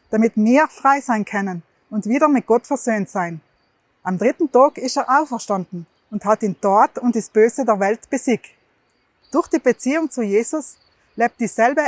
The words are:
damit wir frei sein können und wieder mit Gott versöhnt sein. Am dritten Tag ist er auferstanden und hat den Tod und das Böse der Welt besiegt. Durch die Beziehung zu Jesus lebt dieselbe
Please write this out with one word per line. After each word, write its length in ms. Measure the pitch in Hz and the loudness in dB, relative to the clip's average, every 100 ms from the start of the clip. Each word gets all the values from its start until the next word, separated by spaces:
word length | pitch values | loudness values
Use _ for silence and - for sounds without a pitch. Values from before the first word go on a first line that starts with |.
| _ | _
damit 240 | 220 226 220 | 0 0 2
wir 320 | 214 262 311 | 4 4 2
frei 320 | - 269 277 | 0 0 2
sein 240 | 269 220 | 0 -2
können 400 | 202 208 196 175 - _ _ | -2 -4 -4 -8 -12 _ _
und 180 | 214 208 | -8 -2
wieder 200 | 269 302 | 2 4
mit 180 | 262 - | 2 2
Gott 220 | 233 - | 0 0
versöhnt 420 | 277 - 214 190 | -4 -2 -4 -4
sein. 300 | 202 175 165 - _ _ _ _ _ | -4 -6 -8 -16 _ _ _ _ _
Am 140 | 185 185 | -6 -2
dritten 340 | 226 - 311 | 0 0 0
Tag 260 | 247 285 - | 4 4 2
ist 200 | 254 277 | -6 -4
er 240 | 247 269 | 0 0
auferstanden 680 | 302 240 - 196 175 175 165 _ _ | 0 -6 -4 -6 -6 -12 -16 _ _
und 140 | 208 202 | -6 0
hat 160 | 214 | 0
den 180 | 208 175 | -2 -2
Tod 380 | 202 196 269 - | 2 4 2 0
und 180 | 247 226 | -2 -2
das 140 | - | -2
Böse 340 | 220 226 - | 2 2 2
der 160 | 240 208 | 0 0
Welt 300 | 196 226 - | 0 -2 -6
besiegt. 400 | 269 - 226 - _ _ _ _ _ _ _ _ | -4 -2 -2 -4 _ _ _ _ _ _ _ _
Durch 160 | 285 - | -4 0
die 120 | 311 | 0
Beziehung 500 | 262 233 254 311 320 | 0 0 -2 -2 -2
zu 120 | - | -4
Jesus 540 | 214 202 233 311 - - _ _ _ - | -2 0 0 -4 -6 -12 _ _ _ -4
lebt 240 | 233 - | -4 -2
dieselbe 440 | 226 - 233 285 | -4 0 0 0